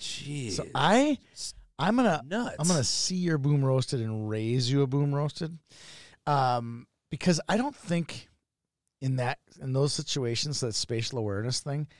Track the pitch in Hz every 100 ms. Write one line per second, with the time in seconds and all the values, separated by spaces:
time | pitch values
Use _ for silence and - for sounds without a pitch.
0 | - - 139 147 117 90 - 131 156 233
1 | 294 277 _ - - - - - 170 240
2 | 233 151 131 214 240 - 165 165 117 -
3 | - 185 175 156 143 147 131 131 123 131
4 | 110 110 107 107 110 127 120 139 135 143
5 | 143 143 147 - 165 165 _ - - -
6 | - - 147 143 127 123 117 117 127 _
7 | _ 147 180 160 - 214 277 - - 170
8 | - - - _ _ _ _ _ _ -
9 | 131 127 123 143 _ - 139 131 147 -
10 | 147 143 120 117 147 135 120 - - 113
11 | 110 123 107 98 120 123 147 143 151